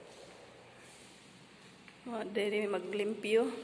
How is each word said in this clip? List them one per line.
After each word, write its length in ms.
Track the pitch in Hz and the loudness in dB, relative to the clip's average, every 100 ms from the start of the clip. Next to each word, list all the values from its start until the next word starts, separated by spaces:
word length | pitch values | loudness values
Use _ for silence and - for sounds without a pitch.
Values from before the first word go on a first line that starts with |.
| - - - - - - - - - - - - - - - - - - - - 254 | -20 -18 -20 -20 -20 -20 -20 -20 -20 -20 -20 -20 -20 -20 -20 -20 -20 -20 -20 -16 -8
Mao 160 | 226 | -6
dire 400 | 180 208 208 208 | -2 0 2 2
mi 80 | 202 | 2
maglimpyo. 800 | 190 180 208 208 214 208 220 262 - | 0 0 0 0 0 4 6 6 0